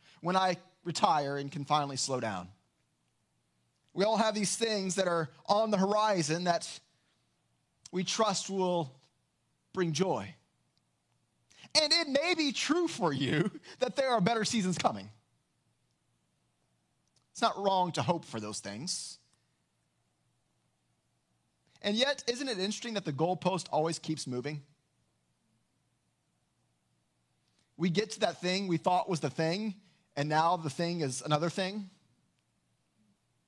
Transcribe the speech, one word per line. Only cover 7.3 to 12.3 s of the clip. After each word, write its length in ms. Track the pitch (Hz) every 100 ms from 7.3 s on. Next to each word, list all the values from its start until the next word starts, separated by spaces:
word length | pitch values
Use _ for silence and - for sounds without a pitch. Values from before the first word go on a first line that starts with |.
| _ _ _ _ _ -
we 120 | 180
trust 480 | 185 - 220 190 -
will 420 | 190 185 175 139 - _ _ _ _ _ _ _
bring 200 | 185 170
joy. 420 | 147 190 127 101 - _ _ _ _ _ _ _ _ _ _ _ - - 302
And 100 | 302
it 160 | 339 311
may 280 | 269 330